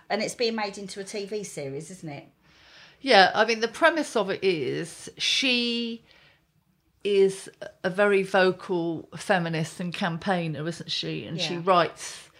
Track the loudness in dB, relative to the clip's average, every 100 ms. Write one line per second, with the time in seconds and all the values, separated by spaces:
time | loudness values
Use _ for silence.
0 | -6 -4 -4 -2 -2 -2 -6 -8 -12 -12
1 | -10 -8 -8 -8 -8 -10 -8 -8 -12 -14
2 | -12 -12 -16 _ _ _ -20 -20 -20 _
3 | 6 8 8 6 2 2 -2 2 2 2
4 | 0 -2 -2 0 0 0 -2 -4 -8 -12
5 | -18 -6 -2 0 2 2 0 -2 -4 -8
6 | -14 _ _ _ _ _ _ _ _ _
7 | 2 4 4 2 -10 -16 -18 -6 -4 2
8 | 4 4 4 4 4 2 -2 -2 -2 -6
9 | -10 -10 0 0 2 -2 -4 -6 -8 -4
10 | -4 -2 -2 -2 -2 -4 -6 -8 -8 -6
11 | -6 -8 -8 -6 -6 -2 2 4 4 -2
12 | -14 -14 -20 _